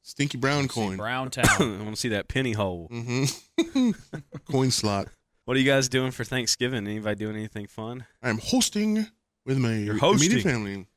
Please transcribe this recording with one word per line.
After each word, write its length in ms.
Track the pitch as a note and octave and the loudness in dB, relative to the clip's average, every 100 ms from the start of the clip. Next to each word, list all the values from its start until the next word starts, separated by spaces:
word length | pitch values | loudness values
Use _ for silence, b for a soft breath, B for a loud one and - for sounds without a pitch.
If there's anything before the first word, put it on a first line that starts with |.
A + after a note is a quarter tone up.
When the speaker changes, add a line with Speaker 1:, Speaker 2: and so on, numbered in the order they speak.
Speaker 1:
Stinky 340 | - - C#3+ B2+ | -18 -4 -2 0
brown 260 | C3+ C#3+ | 2 2
Speaker 2:
See 40 | C3+ | 0
Speaker 1:
coin. 280 | A#2+ G#2 F#2+ | 0 -2 -2
Speaker 2:
Brown 300 | G#2+ B2+ C3 | -4 -4 -4
Speaker 3:
<laughs> 100 | B2+ | 2
I 40 | |
Speaker 2:
Town. 420 | A#2+ - C3+ G2 | 2 4 2 0
Speaker 3:
wanna 120 | G#2+ G#2+ | -8 -4
see 140 | B2 | -2
that 180 | G#2 - | -2 -2
penny 260 | C3+ C3 | -2 -2
hole. 340 | G#2+ G2 F2 E2 | 0 -2 -4 -8
Speaker 1:
Mm-hmm. 1000 | A#2+ A#2+ B2 C3+ - _ - E4 C4+ B3 F#3+ - D3+ | -10 -4 0 0 -2 _ -2 0 2 2 0 -8 -14
<laughs> 300 | - D3 - | -14 -18 -2
Coin 200 | C3+ C3 | 2 2
slot. 360 | - G#2+ G2+ - - _ _ - | 2 2 0 -2 -12 _ _ -2
Speaker 3:
What 100 | C3 | 2
are 20 | |
you 60 | C3+ | 4
guys 180 | C3+ B2+ | 4 4
doing 220 | C3 C3 | 0 0
for 120 | B2+ | -4
Thanksgiving? 640 | A#2 C3 A2+ - B2 B2+ G2+ | -4 -2 0 0 0 0 -4
Anybody 280 | G#2+ G#2+ G#2 | -4 -2 -2
doing 160 | G#2+ G#2+ | -4 -4
anything 320 | G#2+ G#2+ G2+ | -8 -8 -10
fun? 380 | - A2 B2 A#2+ _ | -10 -10 -10 -16 _
Speaker 1:
I'm 160 | B2+ A2 | -2 -2
hosting 680 | - B3+ - G#3 G#3+ G#3+ A3 _ _ _ - | 0 2 2 0 0 0 -2 _ _ _ -2
with 120 | C3+ | 0
my 180 | A#2+ A2+ | 2 0
Speaker 3:
You're 220 | G#2 G#2+ | 0 2
Speaker 1:
immediate 20 | |
Speaker 3:
hosting. 400 | D#3 G3+ D#3+ C3+ | 4 6 4 4
Speaker 1:
family. 460 | A2 A#2+ G2+ G2 F#2+ | 2 0 -2 -8 -12